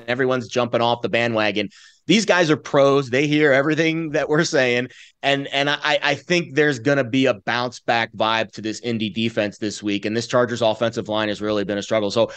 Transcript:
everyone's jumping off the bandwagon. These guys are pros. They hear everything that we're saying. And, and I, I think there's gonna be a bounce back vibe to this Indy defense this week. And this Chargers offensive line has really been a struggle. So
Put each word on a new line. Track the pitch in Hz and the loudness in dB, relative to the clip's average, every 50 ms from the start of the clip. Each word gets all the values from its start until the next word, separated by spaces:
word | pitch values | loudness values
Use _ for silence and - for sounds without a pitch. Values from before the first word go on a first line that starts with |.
| 117 117 | -6 -4
everyone's | 123 127 135 127 127 127 120 123 | -2 0 0 0 0 -2 -4 -4
jumping | - 123 120 117 120 117 117 | -2 -2 0 0 0 0 2
off | 117 120 117 | 2 0 0
the | - 107 | -2 -2
bandwagon. | 90 117 117 120 117 110 107 107 101 104 104 98 - - - - _ _ _ - | 0 0 0 0 0 0 0 0 0 -2 -4 -4 -6 -16 -20 -20 _ _ _ 2
These | 165 226 208 | 2 2 4
guys | - 180 180 180 151 | 4 2 4 4 2
are | 156 | 2
pros. | 127 - - - 143 139 139 135 139 143 120 | 0 0 0 2 4 4 6 4 2 2 0
They | 113 131 151 147 | 0 0 0 2
hear | 147 151 151 151 131 | 2 2 4 4 4
everything | 131 139 160 156 147 165 160 160 165 165 156 | 4 2 2 0 0 0 0 0 -2 -4 -4
that | 143 156 139 131 | -2 -2 -2 0
we're | 151 151 170 | 0 0 0
saying. | - - 147 131 123 120 123 123 127 - - - - _ _ - | 2 2 2 2 2 2 0 -2 -4 -8 -16 -20 -20 _ _ -2
And, | 135 139 139 139 127 | 0 0 0 -2 -2
and | - 139 143 143 | -2 -2 0 0
I, | 147 143 143 151 147 143 - | 0 -2 0 0 0 0 0
I | 143 143 | 0 -2
think | 139 - - 180 175 175 - 131 | -2 -2 0 0 0 0 0 0
there's | 147 151 151 143 120 | 2 2 2 2 0
gonna | 113 143 143 139 131 | 0 0 2 0 0
be | 120 110 135 131 | 0 0 2 2
a | 127 120 | 2 0
bounce | 98 - - 117 120 123 127 120 - | -2 -4 -4 -2 -2 -2 -4 -6 -6
back | - - 120 117 113 113 - | -2 0 0 0 0 -2 -2
vibe | 101 113 110 113 113 110 98 - | -2 0 0 0 0 -2 -4 -6
to | - | -10
this | 104 110 104 - | -8 -8 -8 -6
Indy | - 120 117 110 110 107 | -6 -4 -4 -4 -4 -4
defense | 95 110 113 113 110 117 104 104 - - | -4 -2 -4 -2 -2 -2 -4 -4 -4 -6
this | - 104 101 - - | -8 -8 -6 -6 -4
week. | 104 101 101 104 | -4 -4 -2 -2
And | 107 107 | -4 -4
this | 117 117 | -4 -4
Chargers | - - 123 123 113 120 117 120 | 0 0 0 0 0 0 0 0
offensive | 110 107 - 120 117 110 120 101 104 | 0 0 0 -2 -2 -2 -4 -6 -4
line | 107 107 110 107 | -2 -2 -2 -2
has | 104 92 | -4 -4
really | 104 107 107 104 101 | -4 -2 -2 -2 -2
been | 95 104 101 | -2 -4 -6
a | 98 | -4
struggle. | - 110 110 104 101 | -2 -2 0 0 0
So | 95 117 110 - - | 0 0 0 0 -2